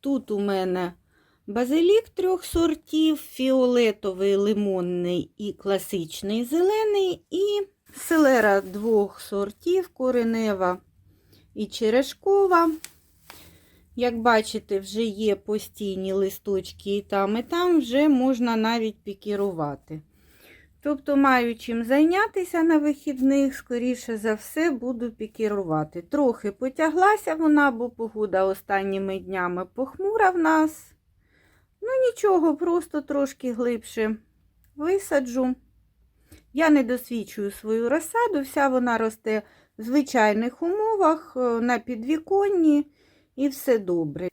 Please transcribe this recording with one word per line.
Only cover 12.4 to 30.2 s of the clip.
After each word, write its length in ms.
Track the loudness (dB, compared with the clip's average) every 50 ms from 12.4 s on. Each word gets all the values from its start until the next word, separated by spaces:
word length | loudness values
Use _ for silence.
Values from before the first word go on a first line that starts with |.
| 4 4 4 4 4 2 0 -4 _ -20 _ _ _ _ _ _ _ _ -20 -20 -20 -20 _ _ _ _ _ _ _ _ _
Як 220 | -2 -2 -2 -2 0
бачите, 600 | 2 4 4 4 2 0 -8 -10 -6 _ -6 -6
вже 240 | -6 -6 -4 -4 -4
є 340 | -4 -2 -2 0 0 0
постійні 760 | 0 _ -6 -6 -4 -6 -8 _ -8 -6 -6 -6 -4 -4 -4 -2
листочки 840 | -2 -2 -2 -4 -8 _ -4 -4 -4 -4 -8 -18 -14 -8 -6 -4
і 60 | -4 -4
там, 340 | _ -2 -2 0 0 -2
і 60 | -4 -4
там, 360 | -4 -2 -2 0 2 2 2
вже 300 | 0 0 0 2 4 4
можна 480 | 4 4 2 0 0 0 0 0 0
навіть 460 | 0 0 0 0 -2 -2 -4 -6 _ _
пікірувати. 1000 | -14 -14 _ -8 -6 -4 -2 -2 -4 -2 -4 -6 -6 -6 -10 _ _ -16 -16 -16 _ _ _ _ _ _ _ _ -20 -20 -20 _ _ _ _ _
Тобто 340 | -4 -4 -4 -2 0 2
маю 400 | 4 4 4 4 4 2 0 -4
чим 280 | -6 -8 -6 -6 -4 0
зайнятися 800 | 2 4 4 4 4 4 2 0 0 -2 -4 -6 -2 0 0 4
на 160 | 4 4 4
вихідних, 760 | 4 2 -2 -2 -4 -8 -4 0 2 2 4 4 2 0 -2
скоріше 640 | -6 -10 _ -6 -2 -2 -2 -2 -4 -4 -8 -8
за 180 | -4 -2 -2 -2
все, 360 | -2 -6 -10 -4 -2 0 0
буду 400 | 0 -2 -4 -6 -6 -4 -6 -8
пікірувати. 920 | -8 _ -14 -14 _ -4 -2 -2 -2 -2 -2 -2 -2 -2 -2 -4 _ -14 -10
Трохи 500 | _ 0 2 2 2 0 0 -4 -8 -6
потяглася 840 | _ -6 -6 -2 0 -2 0 2 4 4 4 4 2 0 -4 -4
вона, 360 | 0 2 4 6 6 6 4
бо 200 | 2 0 -6 -8
погода 540 | -6 -8 -10 -8 -4 -4 -4 0 2 2 2
останніми 720 | 2 0 -4 -4 -2 -2 -2 0 -2 -4 -4 -4 -4 -6 -8
днями 480 | -8 -8 -6 -4 -2 -2 -2 -4 -6 -8 _
похмура 560 | -6 -6 -6 -6 -6 -4 -2 0 2